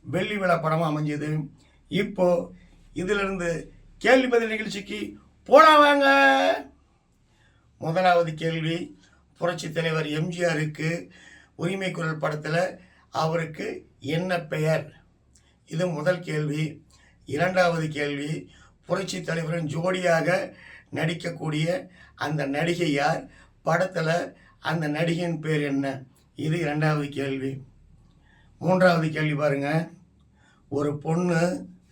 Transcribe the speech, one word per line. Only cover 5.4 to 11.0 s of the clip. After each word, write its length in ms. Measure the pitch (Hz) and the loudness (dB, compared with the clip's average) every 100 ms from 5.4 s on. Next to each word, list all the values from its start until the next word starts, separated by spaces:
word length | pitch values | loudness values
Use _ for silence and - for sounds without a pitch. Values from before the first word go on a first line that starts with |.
போலாம் 360 | - 269 320 302 | 6 8 10 10
வாங்க. 840 | 294 285 277 277 277 269 277 - - - _ _ _ _ _ _ _ _ _ _ | 8 6 6 6 6 6 2 0 -6 -20 _ _ _ _ _ _ _ _ _ _
முதலாவது 560 | 156 165 185 175 165 | -4 2 4 4 2
கேள்வி, 680 | 156 165 165 160 170 - - _ _ _ _ | -2 -4 -2 -2 -4 -6 -14 _ _ _ _
புரட்சி 340 | 175 170 165 | -4 -4 -6
தலைவர் 360 | 156 160 160 151 | -4 -2 -2 -2
எம் 220 | 151 180 | -2 -4
ஜி 160 | 175 170 | -2 0
ஆருக்கு 640 | 151 156 - 160 170 | 0 -2 -4 -4 -4